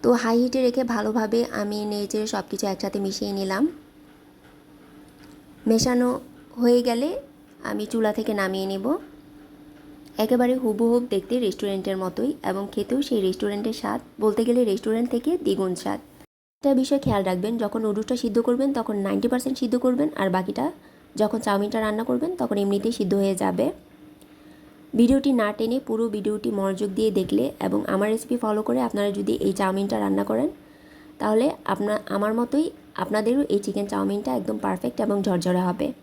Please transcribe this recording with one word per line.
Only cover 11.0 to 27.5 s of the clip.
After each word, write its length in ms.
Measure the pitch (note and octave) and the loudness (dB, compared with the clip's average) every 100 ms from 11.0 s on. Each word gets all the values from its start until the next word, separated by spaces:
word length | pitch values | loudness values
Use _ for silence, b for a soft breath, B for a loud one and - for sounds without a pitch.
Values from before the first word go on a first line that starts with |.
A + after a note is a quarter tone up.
| B3 | 2
দেখতে 220 | G3 F#3+ B3 A3 | -2 0 0 0
রেস্টুরেন্টের 520 | - G#3 G3 F#3 F#3+ | -2 -4 -2 -2 -2
মতোই 340 | F#3 F#3 B3 D4+ G3 | -4 -2 -4 -2 -4
এবং 140 | F#3+ G3+ | -4 -4
খেতেও 260 | - G#3 B3+ C#4 | -4 -2 -2 0
সেই 120 | A3+ F#3+ | 0 0
রেস্টুরেন্টের 480 | F#3 G#3 G#3 A3 A3 | 0 -2 -2 -4 -4
স্বাদ, 180 | G#3 A#3 - - | -6 -6 -10 0
বলতে 180 | G#3+ G#3+ A3+ | 0 2 2
গেলে 140 | A#3+ A#3 | 4 2
রেস্টুরেন্ট 360 | F#3+ G#3+ A3+ A#3+ | 0 0 0 0
থেকে 180 | A#3+ D4+ F4 | 0 0 0
দ্বিগুণ 300 | - G3 F#3+ F3 | 0 0 0 -2
স্বাদ। 180 | - - - - - _ _ _ | -4 -6 -10 -20 -20 _ _ _
একটা 80 | C#4 C4 | 2 2
বিষয় 180 | C4 C#4 C#4 | 2 2 2
খেয়াল 180 | G3+ F#3+ | 2 2
রাখবেন, 240 | F#3 G#3 A#3 | 0 -2 -2
যখন 220 | G#3 A3+ A3 | -2 0 -2
নুডলসটা 300 | G#3 A3 B3 | -2 -2 -2
সিদ্ধ 140 | A#3 G#3+ A#3 | 2 2 2
করবেন 220 | B3 C#4 C4+ | 2 2 0
তখন 180 | A3 G#3 G3 | -2 -2 0
নাইনটি 220 | G3 A#3 | 0 2
পার্সেন্ট 240 | B3 C4 C4 | 0 -2 -2
সিদ্ধ 140 | A#3+ B3 B3+ | 0 2 2
করবেন, 240 | B3 D4+ - | 2 0 0
আর 60 | F#3+ F#3 | 0 0
বাকিটা 300 | F#3 G3+ C#4+ - B B B - | -2 -4 -4 -6 B B B -2
যখন 240 | G#3+ A3 G#3+ | 0 0 0
চাউমিনটা 340 | G3+ G3+ A3 G#3+ | 0 0 0 0
রান্না 180 | G#3+ A#3 | -2 0
করবেন 220 | B3 D#4+ F4+ | 0 0 -2
তখন 140 | A#3+ G3+ | -2 0
এমনিতেই 300 | G3 G3+ A3+ A#3 | 2 2 0 -2
সিদ্ধ 140 | F#3+ G3 | 0 2
হয়ে 140 | G3 F#3+ | 2 2
যাবে। 220 | G3 F3+ C#4 - - - - - B B B B B B - | 0 0 -2 -2 -18 -20 -20 -20 B B B B B B -4
ভিডিওটি 380 | - A#3+ C4+ C#4 B3 | 4 4 4 2 2
না 60 | G#3 G#3 | 0 -2
টেনে 200 | A3+ B3+ C4 | -2 -2 -2
পুরো 160 | A3 A#3 G#3 | -2 -2 -2
ভিডিওটি 340 | G3+ G#3 A#3 G#3 | -4 -2 -4 -2
মনোযোগ 300 | G3 F#3+ G3+ F#3+ | -2 -2 -4 0
দিয়ে 120 | A3 | 0
দেখলে 320 | F#3+ F#3 G3+ C4+ | 0 0 0 0